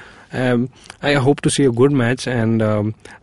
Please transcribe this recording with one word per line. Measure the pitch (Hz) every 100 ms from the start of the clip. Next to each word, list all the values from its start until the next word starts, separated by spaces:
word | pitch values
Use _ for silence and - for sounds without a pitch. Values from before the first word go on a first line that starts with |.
| - - -
Um, | 120 127 120 135 - - -
I | 143
hope | 143 131 151
to | 160
see | -
a | 139
good | 117 143
match, | 143 117 127 123
and, | 123 113 113
um, | 107 107 107 - - -